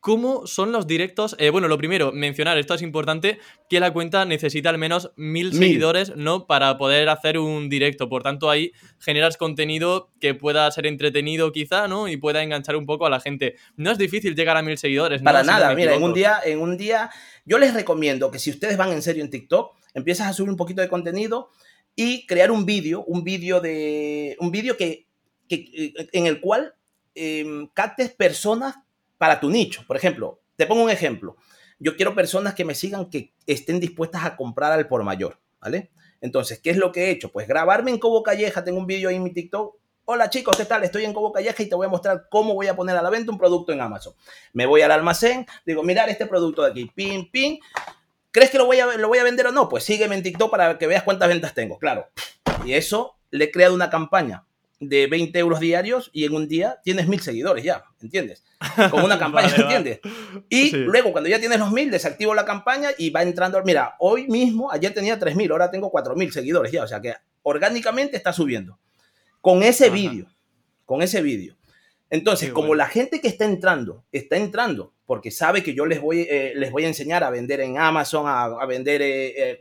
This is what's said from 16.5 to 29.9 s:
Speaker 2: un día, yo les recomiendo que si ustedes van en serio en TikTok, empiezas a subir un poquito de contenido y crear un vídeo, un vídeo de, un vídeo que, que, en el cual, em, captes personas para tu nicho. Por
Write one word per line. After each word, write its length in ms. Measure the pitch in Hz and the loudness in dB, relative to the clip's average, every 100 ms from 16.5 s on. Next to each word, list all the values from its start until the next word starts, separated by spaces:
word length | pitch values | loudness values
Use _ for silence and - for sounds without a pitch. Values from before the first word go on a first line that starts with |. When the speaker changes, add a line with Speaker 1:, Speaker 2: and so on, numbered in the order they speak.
| 156 | -2
Speaker 2:
un 160 | 165 180 | -2 -4
día, 320 | 208 220 226 - - - - | 0 0 -2 -10 -20 -20 0
yo 100 | 226 | 6
les 160 | 269 | 6
recomiendo 580 | 226 190 156 151 131 - | 4 0 0 2 0 -2
que 80 | 127 | -2
si 120 | 151 | -6
ustedes 260 | 139 208 196 | -4 -4 0
van 160 | 185 | 0
en 80 | 160 | 0
serio 240 | 170 156 | -2 -4
en 60 | 147 | -4
TikTok, 440 | 131 - 175 - _ _ | -10 0 0 0 _ _
empiezas 320 | 135 139 180 202 | -8 -4 -2 -2
a 60 | |
subir 160 | 185 196 | -4 -4
un 60 | 185 | -4
poquito 240 | 170 185 | -6 -4
de 60 | 185 | -2
contenido 580 | 180 170 185 220 226 262 _ _ _ _ - | -2 -4 -6 -4 -6 -8 _ _ _ _ -4
y 300 | 233 247 - | -2 -2 -2
crear 240 | 175 190 | 2 4
un 160 | 220 190 | 4 0
vídeo, 380 | 208 156 175 196 | -2 -2 -4 -4
un 180 | 175 | -6
vídeo 340 | 175 190 175 180 | -4 -6 0 -2
de, 720 | 170 156 151 151 151 147 147 - | 0 -4 -4 -4 -4 -6 -8 -6
un 120 | 175 | -4
vídeo 260 | 190 233 233 | -4 -4 -4
que, 300 | 175 156 _ _ _ _ _ | -4 -6 _ _ _ _ _
que, 460 | 165 - 160 151 - 160 | -8 -8 -10 -10 -10 -6
en 140 | 185 170 | 0 0
el 160 | 151 | 0
cual, 320 | 180 220 302 _ _ _ _ | 0 -2 -2 _ _ _ _
em, 540 | - 160 156 151 151 147 | -10 -6 -6 -6 -10 -10
captes 420 | - 208 - 240 | -4 -4 -2 -6
personas 640 | - 185 147 208 226 269 - _ _ _ _ | 0 0 0 -2 -2 -4 -10 _ _ _ _
para 220 | 160 151 | 2 2
tu 80 | 143 | 2
nicho. 360 | 220 202 - | 2 0 -4
Por 100 | - | -8